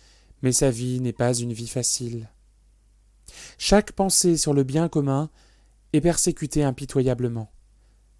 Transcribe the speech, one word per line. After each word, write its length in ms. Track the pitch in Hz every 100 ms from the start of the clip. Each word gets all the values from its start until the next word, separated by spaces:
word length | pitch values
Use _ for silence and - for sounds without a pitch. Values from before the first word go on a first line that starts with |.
| _ _ _ _
mais 100 | 131
sa 180 | 127 139
vie 300 | 117 123 127
n'est 120 | 123
pas 220 | - 120
une 180 | 120 120
vie 160 | 110 117
facile. 600 | 131 120 - 120 117 113 _ _ _ _ _ _ _ _ _ - - - -
Chaque 360 | - 202 -
pensée 440 | - 190 - 180 160
sur 160 | 156
le 100 | 143
bien 260 | 131 147 170
commun 420 | 156 139 135 156 _ _ _ _ _ _
est 80 | 156
persécutée 640 | 170 160 180 - 147 147
impitoyablement, 880 | 143 127 139 143 127 123 123 117 107 - _ _ _ _ _